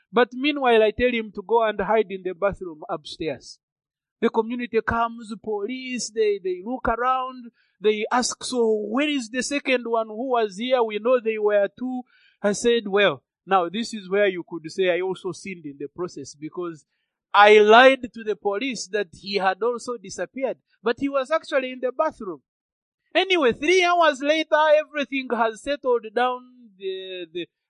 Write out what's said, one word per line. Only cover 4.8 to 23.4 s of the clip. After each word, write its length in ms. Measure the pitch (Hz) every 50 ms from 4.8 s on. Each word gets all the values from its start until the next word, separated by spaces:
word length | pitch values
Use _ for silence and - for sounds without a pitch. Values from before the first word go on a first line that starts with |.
comes, 520 | 214 - 226 233 233 233 233 233 233 202 226 190 -
police, 680 | 214 214 208 202 220 254 262 262 254 254 240 - -
they, 300 | 208 226 220 208 202 196 175
they 200 | 190 180 180 180
look 240 | 220 254 262 - -
around, 640 | 226 226 240 254 262 262 254 254 254 254 240 233 - _ _ _ _ _
they 240 | 185 214 214 214 220 -
ask, 320 | - 240 240 - - - -
"So 420 | - - 247 233 220 220 214 214 202
where 200 | 214 254 294 302
is 220 | 294 277 240 220
the 120 | 220 254 247
second 440 | - 285 285 - - 262 247 240
one 220 | 226 226 226 226 220
who 220 | 214 214 247 269
was 260 | 247 233 226 214 190
here? 260 | 180 226 254 254 254 240
We 160 | 220 214 208
know 220 | 208 233 262 247
they 180 | 214 220 220 214
were 300 | 208 208 208 208 202 190 - -
two." 240 | 247 254 254 247 247 _ _ _ _ _ _ _
I 120 | - 202 202
said, 340 | - - 233 233 233 214
Well, 380 | 202 190 202 208 185 147 123 _ _ _ _ _
now 240 | - 196 190 175 170
this 240 | 170 214 240 - -
is 160 | 214 190 180
where 200 | 185 202 208 202
you 160 | 190 175 160 _
could 220 | 175 170 156 160
say 200 | - 190 190 185
I 100 | 175 170
also 320 | 185 190 185 180 - 196 170
sinned 340 | - - 196 190 175 160
in 100 | 147 139
the 120 | 139 147 143
process, 480 | _ 160 175 175 - - 139 - -
because 500 | 143 147 156 - 180 180 175 165 147 _ _ _ _ _ _ _ _ _ _ -
I 260 | 196 208 208 214 214
lied 440 | 208 208 220 226 254 269 269 262 247 233 -
to 120 | 226 226
the 120 | 214 208
police 520 | - - 202 196 202 247 277 247 190 - -
that 200 | 185 214 202 165 -
he 240 | - - 196 202
had 260 | 196 185 190 190 185 208
also 340 | 240 247 233 - - 247
disappeared, 640 | 233 185 196 - - 185 170 - 247 269 247 185 - _ _ _ _ -
but 140 | 214 240 -
he 100 | 269 277
was 220 | 277 277 262 247
actually 420 | 311 320 311 - 311 277 262 254 254
in 80 | 254
the 120 | 254 254 247
bathroom. 480 | 254 311 311 - - 226 196 165 135 _ _ _ _ _ _ _ _ _ _ _ _ _ _ -
Anyway, 380 | 320 370 381 370 349